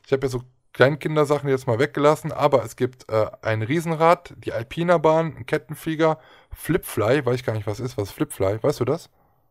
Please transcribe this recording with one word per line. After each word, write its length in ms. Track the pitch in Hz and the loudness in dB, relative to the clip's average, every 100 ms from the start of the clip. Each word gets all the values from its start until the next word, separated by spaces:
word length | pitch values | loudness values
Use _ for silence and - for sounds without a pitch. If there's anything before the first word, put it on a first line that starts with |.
| - | -2
Ich 60 | |
habe 120 | 131 | -2
ja 60 | 135 | 0
so 140 | 123 127 _ _ | -6 -10 _ _
Kleinkindersachen 800 | - 131 151 165 156 143 147 139 | 4 4 4 -2 0 2 2 0
jetzt 160 | 135 127 | 0 0
mal 140 | 113 | 0
weggelassen, 520 | 147 - 147 151 160 | 0 2 2 2 0
aber 320 | - 147 139 | 0 2 2
es 120 | 110 - | 0 -4
gibt, 340 | 127 127 - | -4 -6 -4
äh, 160 | 110 107 - | 0 0 -2
ein 220 | - 110 | -4 -2
Riesenrad, 720 | 110 160 165 156 165 175 - - | -2 -2 -2 2 4 4 0 -16
die 160 | - | -8
Alpina-Bahn, 840 | 110 117 - 170 175 156 156 165 123 | -8 -6 -4 2 4 4 2 0 -6
einen 100 | 120 | -4
Kettenflieger, 720 | 156 - 151 - 156 160 156 - - _ | -4 -4 -10 -6 0 0 0 -6 -20 _
Flipfly, 720 | - - 180 - - 107 139 123 | -10 -2 -2 -2 -2 0 2 0
weiß 100 | 127 | -2
ich 80 | |
gar 100 | - | -2
nicht, 120 | 110 104 | -6 -4
was 140 | 104 | -6
ist, 180 | 123 - | -6 -6
was 120 | 101 | -6
ist 40 | |
Flipfly, 480 | - 151 - 95 107 | -4 -6 -2 -2 0
weißt 180 | 131 151 | -2 -2
du 60 | 120 | -2
das? 240 | 160 - _ _ _ _ | -4 -6 _ _ _ _